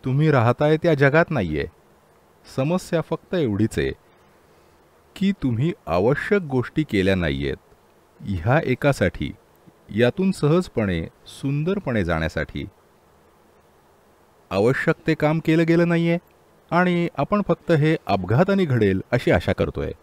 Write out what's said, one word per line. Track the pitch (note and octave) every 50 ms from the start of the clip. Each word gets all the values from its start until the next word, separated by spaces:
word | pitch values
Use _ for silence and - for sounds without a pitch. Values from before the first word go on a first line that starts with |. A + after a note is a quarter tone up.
| -
तुम्ही | C3 B2+ C#3 D#3 D#3
राहताय | D3 C3 A2 A#2 A#2+ - D3+ D3+ D#3 D#3+
त्या | - F3 D#3+
जगात | C#3 C#3+ C#3 C3+ D#3+ E3+ -
नाहीये. | D#3+ C3+ G2 E2+ D2+ C#2+ C#2+ - _ _ _ _ _ _ _ _ _ _ _ _ _ _ _ - -
समस्या | - C3 D3 F3 F#3 - - - E3
फक्त | D#3 - E3 D#3+ _ _ -
एवढीच | F3+ D#3 A#2 G#2 G2 G#2+ A2 - -
आहे | C#2+ C2+ B1+ - _ _ _ _ _ _ _ _ _ _ _ _ _ _ _ _ _ _ _ _ _ _ _
की | - F#3+ G3
तुम्ही | G3 _ - C3+ A#2+ G#2+ C3+ E3 - _ _ -
आवश्यक | D#2 F2+ F#2+ A#2 D3 - - - G3+ G3+
गोष्टी | F#3 D3 C3+ B2+ A#2+ - _ - D#3
केल्या | - - G2 F#2 F#2+ F#2+
नाहीयेत. | F#2 F2 D#2 C#2+ C2+ C#2 C2+ C2 - _ _ - _ _ _ _ _ _ _ _ _
ह्या | - - G2+ F2+ D#2+ A2 B2+ D#3
एकासाठी, | - - B2+ - - C#3+ C3+ - - F2 - - D#2 C#2 - - _ _ _ _ _ - _ _ _ - G2
यातून | G2+ A#2 A#2+ - - F#3 G3
सहजपणे, | F#3 - - C#3+ D#3 F3+ F3+ - _ B2+ A2 G2 F2+ E2 E2 - _ _ _ -
सुंदरपणे | - - - C#3 C#3 D3 D3+ E3+ G3 G#3 - D3 A#2+ A2 F#2+
जाण्यासाठी | E2 E2+ D#2+ D#2+ D#2+ - E2 D2+ - - D2 C#2+ - _ _ _ _ _ _ _ _ _ _ _ _ _ _ _ _ _ _ _ _ _ _ _ _ _ _ _ _ _ _ _ _ _ _ _ _
आवश्यक | - G2 G2+ A#2+ C3+ - - - D#3+ _ - -
ते | D#3+
काम | - - D3+ D#3 E3
केलं | - - D#3+ D#3+ E3+ D#3+
गेलं | E3 E3+ E3+ E3+
नाहीये | E3+ E3+ E3+ E3+ E3+ F3 _ _ _ _ _ _ _ _ _ _
आणि | - E3+ F3+ F3+ F3 E3+ E3+ - _ -
आपण | C#3+ - - G#3 G3 -
फक्त | E3+ - _ -
हे | E3+ D3+ D3 D#3 D#3+ - _
अपघाताने | - G2 G2 F#2 F2+ G#2+ C3 F#3 G3 G3 G3 F#3+
घडेल | D3+ C3 A#2+ A2 G2 F#2+ F#2+ - _
अशी | - B2+ - -
आशा | D3 F#2 - - F#2+
करतोय. | - - - - - C#2 D#2 C#2+ -